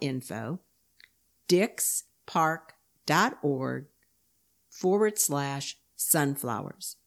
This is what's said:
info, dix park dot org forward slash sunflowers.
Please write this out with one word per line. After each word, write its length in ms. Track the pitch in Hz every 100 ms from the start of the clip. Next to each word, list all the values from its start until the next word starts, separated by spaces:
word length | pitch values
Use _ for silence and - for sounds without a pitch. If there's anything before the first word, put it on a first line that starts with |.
info, 580 | 143 131 - 107 113 180 - _ _ _ _ _ _ _ -
dix 560 | 180 233 - - - - _ -
park 480 | 170 160 165 - _ _ _ -
dot 320 | 156 233 -
org 440 | 147 135 131 127 139 _ _ _ _ _ _ _ _
forward 480 | - 185 202 214 208
slash 600 | - 143 139 139 - - _ -
sunflowers. 1000 | - 160 143 139 123 107 - - - -